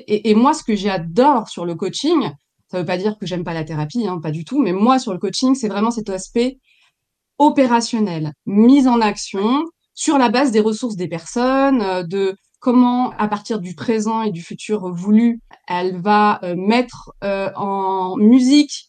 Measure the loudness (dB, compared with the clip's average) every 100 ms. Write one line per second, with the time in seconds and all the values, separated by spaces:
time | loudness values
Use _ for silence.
0 | -2 -2 2 4 4 2 -2 -2 -2 -4
1 | -2 2 4 2 -2 -8 -8 -6 -6 -4
2 | 0 0 0 -8 _ _ _ -6 -4 -2
3 | -4 -4 -6 -6 -6 -6 -6 -6 -4 -4
4 | -4 -4 -6 -8 -4 -2 0 2 2 2
5 | 0 -6 -6 -2 0 0 -2 -2 -2 -4
6 | -6 -8 -4 -2 -2 -4 _ _ _ _
7 | _ _ _ 2 2 4 2 2 0 -2
8 | -2 -2 -6 -8 0 4 6 8 6 2
9 | 0 -2 -8 -2 0 0 -2 -10 _ -6
10 | 0 2 2 2 2 2 0 -2 -6 -6
11 | -8 -8 -8 -4 0 0 2 0 0 -4
12 | -4 -4 -4 -6 _ _ 2 4 4 2
13 | -2 -4 -4 -4 -6 -8 -8 -6 -2 -2
14 | -2 -2 -4 -6 -12 -14 -6 -6 -6 -6
15 | 2 4 4 0 -10 -20 -8 -4 -4 -4
16 | 0 2 2 0 -4 -2 0 0 0 -10
17 | -20 -10 -6 -4 -6 -6 -6 -4 -2 -2
18 | -4 2 6 6 6 4 2 -4